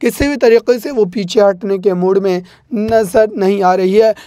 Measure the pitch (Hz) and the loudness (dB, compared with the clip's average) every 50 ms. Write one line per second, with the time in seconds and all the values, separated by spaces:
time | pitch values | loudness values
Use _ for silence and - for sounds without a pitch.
0 | - 240 220 - 285 285 294 240 254 233 226 226 - 247 247 233 - 285 277 226 | -4 -4 -2 -2 -2 -4 -2 0 2 4 4 2 2 0 -2 -2 -4 -4 -2 -2
1 | 208 180 - 226 196 175 - 220 202 196 190 180 226 196 196 190 185 202 180 180 | -2 -2 -2 -6 -8 -2 0 2 2 2 2 -2 -4 -6 -6 -2 -2 -2 -2 0
2 | 180 185 190 196 190 196 180 180 180 - - _ _ _ 247 208 214 220 226 226 | 0 0 0 0 0 -2 -2 -4 -6 -10 -20 _ _ _ -6 -6 -2 0 0 0
3 | 220 175 - 226 220 214 214 208 190 190 202 196 190 180 185 190 185 185 190 214 | 0 0 0 0 0 0 -2 -2 -2 0 0 0 0 0 0 0 0 0 2 2
4 | 220 220 208 - - | 2 2 0 -4 -10